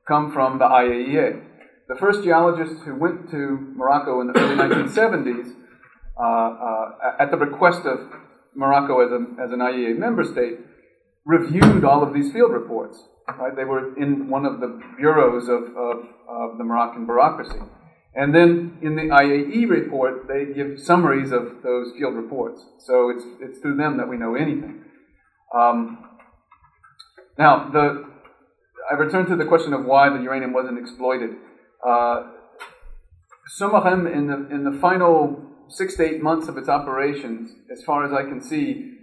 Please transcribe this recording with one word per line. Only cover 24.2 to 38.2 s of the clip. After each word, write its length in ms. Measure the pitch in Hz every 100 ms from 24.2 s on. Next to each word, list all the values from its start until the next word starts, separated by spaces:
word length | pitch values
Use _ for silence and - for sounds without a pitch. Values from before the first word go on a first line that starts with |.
| 117 123
anything. 480 | 160 - - - - _ _ _ _ _ _ 120
Um, 420 | 120 120 117 - - _ _ _ _ _ _ _ _ _ _ - _ -
now, 320 | 151 131 -
the, 420 | 151 - - - - - _ _ _ _ - -
I 40 |
return 320 | 143 156 185 180
to 80 | 175
the 100 | 151
question 280 | 165 147
of 120 | 135 127
why 300 | 135 143 135
the 80 |
uranium 300 | 127 135 127
wasn't 260 | 127 127 120
exploited. 520 | 120 - 127 127 113 107 - _ _ _ 113
Uh, 380 | 117 120 120 - - - - - _ - - _ _ _ _ - -
Somohem, 520 | 202 208 180 185 170
in 160 | 147 143
the, 200 | 143 143
in 100 | 143
the 160 | 139 139
final 640 | 180 185 175 160 151 139 - - _
six 280 | - 190 -
to 80 |
eight 180 | 160 156
months 260 | 156 160 160
of 100 | -
its 120 | -
operations, 840 | 143 139 131 139 139 123 113 117 - -
as 120 | 123
far 220 | - 147 143
as 80 |
I 80 | 139